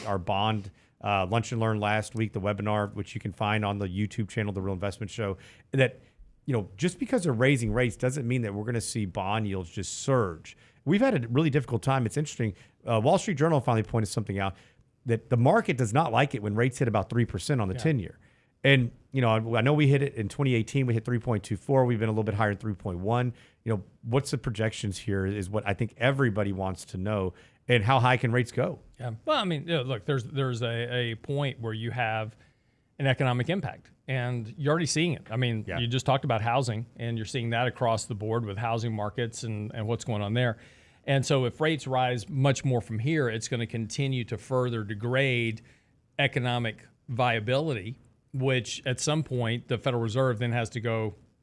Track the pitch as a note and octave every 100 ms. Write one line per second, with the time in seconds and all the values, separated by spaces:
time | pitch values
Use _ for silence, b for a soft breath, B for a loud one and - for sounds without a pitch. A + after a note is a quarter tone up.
0 | A2 G2 F2 G2 G#2+ A2 G2 b b _
1 | G#2 G2 F#2 A2+ A2+ A#2 A2+ G#2+ G#2 G#2+
2 | G#2 G#2+ A2 G#2 G2 G2+ G#2 G#2+ G#2 G#2+
3 | - - G#2 - G#2 G#2+ G2+ G2+ G2 F#2
4 | G#2 - G2+ - G#2 G2 F#2+ F#2 G2+ -
5 | G#2+ - G2+ F#2+ B B _ C3+ C3 -
6 | b b - _ - A#2+ F#2+ - F3 -
7 | C4 B3 E3+ A2+ C3 C#3 A2+ A2 B2 -
8 | B2+ C#3+ A#2+ B2+ A2 G2+ G#2+ A#2 - A#2
9 | G2 G2+ F#2+ A2 G#2 F#2+ F2 - F#2 -
10 | - C3 G2 D#2+ - - b b C3+ G3+
11 | C4+ F#3 A#2 B2 E3 C#3+ B2 A#2 - C3+
12 | A2+ D3 D3+ - A2 b b _ - A2+
13 | B2 F#3 - C#3 D#3+ D3+ C3 A2+ G#2+ A#2
14 | G#2 - G#2 G2 G2 b b b _ _
15 | - A2+ - A#2+ B2+ A3 A3+ C3 A2+ C3
16 | E3 A2+ D3 A2+ G#2 G#2 C3 - B2 G#2
17 | F#2+ A#2 A#2 F#2+ - C3+ G2 F#2 D#3+ C#3
18 | E2+ - b b b _ C#3 C3+ A#2+ -
19 | _ C3+ A#2+ A2 A2+ A2+ B2 D3+ C#3+ C#3
20 | C#3 A#2 G2+ - C#3 A#2 A2 C#3 B2+ A2+
21 | G#2+ A#2+ B2+ G#2+ - G2 - C3+ B2 A#2
22 | A2 A2 G#2+ G2+ G#2+ G2 G#2+ G2+ G#2 F2
23 | G2 A#2+ B2 b b b A2 G#2 - _
24 | A#2 B2 - B2 C3+ A2 A2 - G#2 F#2
25 | - G2 F#2+ G#2 F#2 G#2 G2+ G2 A2 -
26 | B2 C#3 B2+ G#2 G2+ F#2+ F#2+ F#2 - F#2
27 | G2 G#2+ F#2 b b b - A#2+ G#2 C3+
28 | B2 B2+ B2 A#2+ B2 - D#3 - - -
29 | A#2+ A2 - D4 F#3+ D#3 D#3+ E3 B2+ A#2
30 | B2 C3+ A2 C#3 C3+ A#2 A#2+ A#2 A#2+ B2
31 | A#2+ A2+ - C#3 C#3 A#2+ A2+ A2 A2+ A#2+
32 | A2+ A2 A2 - b b b b b -
33 | C3+ B2+ C3 B2 A#2+ F#3+ G2+ - - _
34 | - C3+ B2 B2 A2 - C#3+ D#3+ D#3 D3+
35 | E3+ C#3 - A2+ B2 A2 G#2+ F2+ A#2+ B2+
36 | - C3+ C#3+ A2+ A2+ B2+ A#2+ G#2+ A#2 -
37 | A#2 A#2 G#2+ C3+ A#2 A#2 B2+ - A#2+ B2+
38 | - G#2 G#2+ A2+ A2 G2 A#2 A#2 A#2 A2
39 | G#2 - A#2 - A#2 G#2+ G#2+ - A2 A2+
40 | - G#2+ G2+ A#2 B2+ A2 B B B B
41 | - C#3 B2 C#3 B2 - D#3 D#3 C3+ B2+
42 | B2+ B2 G2+ C#3+ C#3 C3 C3+ A#2+ - A2
43 | C3 D#3+ B2 A2+ - A#2+ A2+ A2+ A2 -
44 | C3+ C3 A2+ A2 - C3 B2 A#2 G#2 G#2
45 | A#2+ B2+ C3+ B2 A#2 A2 b b b b
46 | _ - C#3+ C3+ B2 A#2+ A#2 G#2 - _
47 | - A#2+ B2 A2+ G#2+ C3+ D#3+ A#2 G2 C3
48 | _ _ _ C3+ C3 B2+ A2 - C3+ B2
49 | - D3+ C#3+ B2+ A#2 A#2 - B2 C#3 A#2+
50 | A#2 A#2+ C3 A2 A#2+ A#2+ A2+ A#2+ A#2 A2+
51 | A2 - _ _